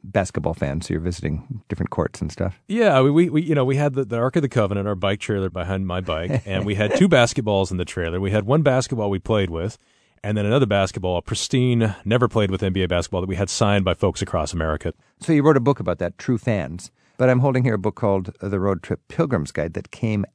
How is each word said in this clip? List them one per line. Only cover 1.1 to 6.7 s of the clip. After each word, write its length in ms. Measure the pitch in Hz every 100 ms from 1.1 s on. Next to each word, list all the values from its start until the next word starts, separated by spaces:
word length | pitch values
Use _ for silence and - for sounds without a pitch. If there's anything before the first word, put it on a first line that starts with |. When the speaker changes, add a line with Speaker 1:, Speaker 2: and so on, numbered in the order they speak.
| 87 78 80 - 113 _
Speaker 1:
different 180 | - -
courts 320 | - - -
and 100 | 78
stuff. 300 | - 95 - -
Speaker 2:
Yeah, 320 | 220 214 135
we, 100 | 135
we, 200 | 151 175
we, 120 | 151
you 120 | 165
know, 100 | 147
we 120 | 127 139
had 180 | 147
the, 100 | 131
the 140 | 117 117
Ark 180 | 127 170
of 60 |
the 80 | 139
Covenant, 360 | 123 101 101 101
our 80 |
bike 260 | 98 98 101
trailer 280 | - 101 95
behind 380 | 90 87 95 95
my 160 | 90
bike, 400 | 90 80 90 123
Speaker 1:
<laughs> 40 | -
Speaker 2:
and 200 | 95
we 80 | 98